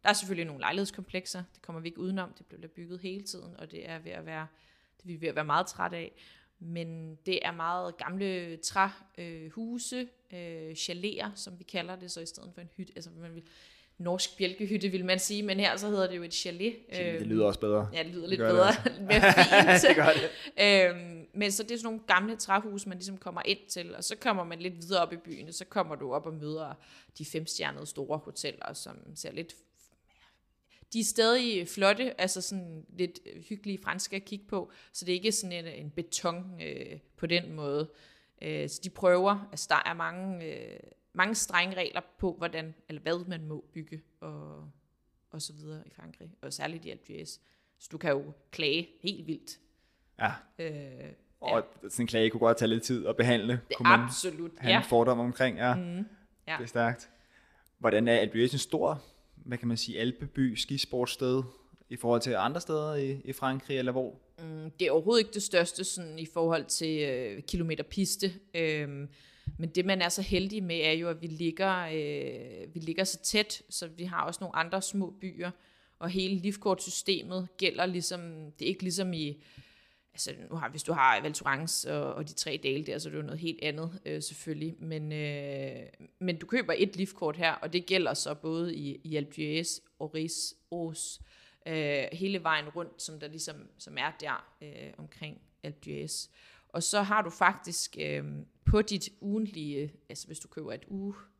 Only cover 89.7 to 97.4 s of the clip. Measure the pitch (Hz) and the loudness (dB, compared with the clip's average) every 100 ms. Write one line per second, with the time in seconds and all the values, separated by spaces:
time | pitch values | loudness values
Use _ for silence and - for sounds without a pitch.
89.7 | - _ _ 156 160 160 - - - _ | -6 _ _ -8 -4 -4 -4 -6 -8 _
90.7 | 170 165 160 - - - - - _ - | -6 -6 -6 -8 -10 -16 -20 -20 _ -6
91.7 | 160 147 143 131 170 190 196 165 156 151 | -2 0 0 -2 -2 -2 0 2 0 0
92.7 | 156 170 - - 156 147 160 156 151 - | -8 -10 -10 -12 -12 -12 -10 -10 -12 -18
93.7 | _ - - 143 160 151 127 - _ 151 | _ -12 -6 -6 -4 -6 -6 -6 _ -18
94.7 | 147 139 - 151 - 156 - _ _ 151 | -16 -16 -16 -18 -14 -14 -14 _ _ -14
95.7 | 147 151 147 151 - - _ - - _ | -14 -10 -10 -8 -8 -10 _ -20 -20 _
96.7 | - 165 208 202 214 185 - | -4 0 0 2 2 0 2